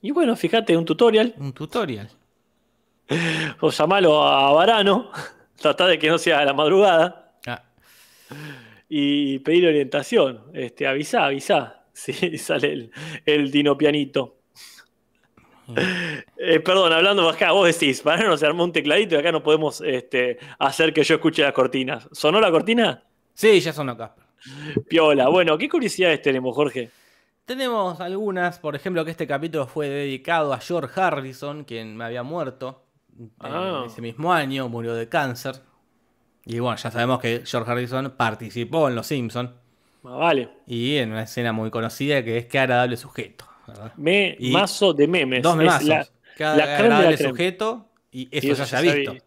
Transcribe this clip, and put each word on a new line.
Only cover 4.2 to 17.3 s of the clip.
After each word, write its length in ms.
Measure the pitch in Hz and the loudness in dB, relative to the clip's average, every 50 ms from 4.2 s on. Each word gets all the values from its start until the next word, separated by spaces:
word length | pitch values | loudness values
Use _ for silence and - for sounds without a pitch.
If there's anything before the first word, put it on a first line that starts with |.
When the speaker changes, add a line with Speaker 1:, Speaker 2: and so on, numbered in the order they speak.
| 147 | 4
Speaker 1:
a 300 | 143 143 139 139 139 143 | 4 4 4 4 6 6
Varano, 580 | 156 175 208 233 220 202 196 196 208 254 - - - - - - | 6 6 6 4 4 4 4 2 2 0 -6 -12 -14 -14 -14 -16
<laughs> 260 | _ _ _ _ _ | _ _ _ _ _
tratá 260 | - 156 143 - 180 | 0 0 2 4 4
de 120 | 185 175 151 | 2 2 2
que 100 | 147 156 | 2 2
no 100 | 165 165 | 2 2
sea 220 | 160 175 160 143 | 2 2 2 4
a 40 | 147 | 2
la 100 | 139 139 | 2 2
madrugada. 760 | 139 156 151 180 190 208 202 175 165 160 180 180 - - _ _ _ _ | 2 2 4 4 6 6 6 6 6 4 2 0 -10 -20 _ _ _ _
Speaker 2:
Ah. 160 | - 123 - _ _ _ _ _ _ _ _ _ _ _ _ _ _ 139 147 151 151 143 131 120 113 113 - _ _ | -12 -12 -12 _ _ _ _ _ _ _ _ _ _ _ _ _ _ -18 -18 -18 -18 -18 -20 -20 -20 -20 -20 _ _
Speaker 1:
Y 500 | 156 151 143 143 143 143 147 139 135 135 | -4 -2 0 0 0 0 0 -2 -4 -4
pedir 260 | 135 151 160 175 180 | -2 2 4 4 6
orientación. 760 | 170 156 147 143 127 - 147 139 - 240 226 160 135 123 113 107 131 175 | 6 4 2 0 0 -2 -4 -4 2 2 2 2 2 0 -6 -18 -18 -12
Este, 320 | 156 131 120 - - 143 | -10 -10 -10 -8 -4 -4
avisá, 400 | 139 135 139 151 147 - 240 170 | -2 -2 -2 -4 -2 0 0 2
avisá. 520 | 139 139 139 135 - 202 156 127 117 - _ _ | 2 0 -4 -2 0 0 0 0 -2 -14 _ _
<laughs> 40 | _ _ | _ _
Sí, 440 | - - - 143 - - 175 160 151 | -18 -10 -10 -6 -4 -4 -4 -4 -6
sale 340 | - - 151 147 143 143 151 | -6 -4 -2 0 0 -2 -2
el, 180 | 139 117 117 _ - 151 160 156 - _ | -4 -10 -14 _ -18 -16 -14 -14 -8 _
el 240 | - 151 151 147 139 | 2 2 2 2 2
Dino 260 | 135 147 147 147 143 | 2 2 4 4 2
Pianito. 600 | 139 151 147 143 147 143 135 - 143 131 - _ _ _ _ _ - - - - - - _ _ _ _ _ _ _ _ _ _ _ _ _ _ _ _ | 4 2 2 2 2 -4 -4 -4 -6 -6 -6 _ _ _ _ _ -20 -20 -20 -20 -20 -20 _ _ _ _ _ _ _ _ _ _ _ _ _ _ _ _
Speaker 2:
Mm. 80 | - 120 - - 185 185 175 175 165 151 135 - _ _ - | -8 -4 -2 -2 -2 -2 -4 -6 -6 -8 -10 -12 _ _ -8
Speaker 1:
Eh, 220 | - - 165 160 | 0 2 2 2
perdón, 300 | 160 175 185 190 190 165 165 | 2 2 2 4 4 4 4
hablando 360 | 160 170 196 202 196 170 | 4 4 4 4 4 4
acá, 240 | 165 | 2